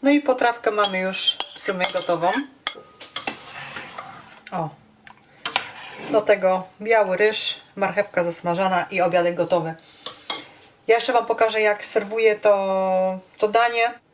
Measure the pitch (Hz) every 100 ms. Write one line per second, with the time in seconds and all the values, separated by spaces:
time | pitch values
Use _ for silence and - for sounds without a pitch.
0 | 269 294 285 254 240 233 - 208 202 190
1 | 185 190 - - - - - 185 180 -
2 | - 170 170 214 285 - - - - -
3 | - - - - - - - - - -
4 | - - - - - 185 156 - _ _
5 | - - - - - - - - - -
6 | - 220 208 202 185 185 185 _ 208 226
7 | 196 180 214 220 - - - - 196 185
8 | 208 - 175 170 180 170 190 185 170 190
9 | 175 175 175 170 170 180 165 165 - -
10 | - - - - - - - _ - 226
11 | 233 247 226 220 226 220 214 208 - 233
12 | 202 220 220 208 214 202 196 190 190 185
13 | 185 185 - - 214 214 240 233 233 233
14 | _